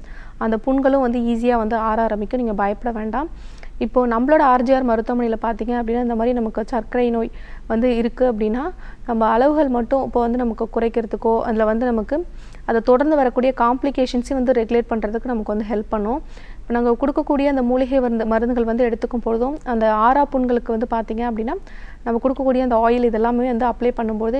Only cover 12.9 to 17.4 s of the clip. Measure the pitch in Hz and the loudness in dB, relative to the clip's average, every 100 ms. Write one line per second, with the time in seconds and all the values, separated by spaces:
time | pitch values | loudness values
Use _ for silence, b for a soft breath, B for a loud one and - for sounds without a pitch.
12.9 | 247 294 302 247 240 254 254 233 254 277 | 4 4 4 4 2 0 2 2 2 0
13.9 | 269 254 247 240 269 254 240 220 233 226 | 0 0 0 -2 0 2 2 2 0 0
14.9 | 226 208 226 247 233 214 208 214 214 214 | -2 -2 -4 -4 -4 -2 -4 -2 -4 -2
15.9 | 220 202 175 B B B B - 233 240 | -2 -2 -4 B B B B -4 0 2
16.9 | 233 277 294 294 285 | 2 2 0 0 2